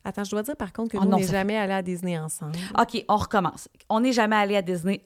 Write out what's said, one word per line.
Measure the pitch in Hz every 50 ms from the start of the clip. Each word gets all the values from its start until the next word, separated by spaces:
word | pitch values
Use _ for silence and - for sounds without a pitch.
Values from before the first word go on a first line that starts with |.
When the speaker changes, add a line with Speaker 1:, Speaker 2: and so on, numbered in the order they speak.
| -
Speaker 1:
Attends, | 196 - - 202
je | 196
dois | 208 208 214
dire, | 262 302
par | - 220 185
contre, | - - 226 226 -
que | 196
Speaker 2:
Oh | 190
Speaker 1:
nous, | 196
Speaker 2:
non, | 196 180
Speaker 1:
on |
n'est | 190
Speaker 2:
ça | 180 196
Speaker 1:
jamais | 196 190 202 214 220
allés | 208 190 196
à | 190
Disney | 185 180 180 175 180 180 175 160
ensemble. | 156 160 - - - 151 156 170 185 190 - -
Speaker 2:
OK, | 233 233 - - - -
on | 208 208
recommence. | 196 - - 208 180 156 - - - - _ _ _ -
On | 208 220
n'est | 240 262 247
jamais | 240 220 214 220 214
allés | 208 196 208
à | 202
Disney, | 180 170 185 175 160 190 196 190 -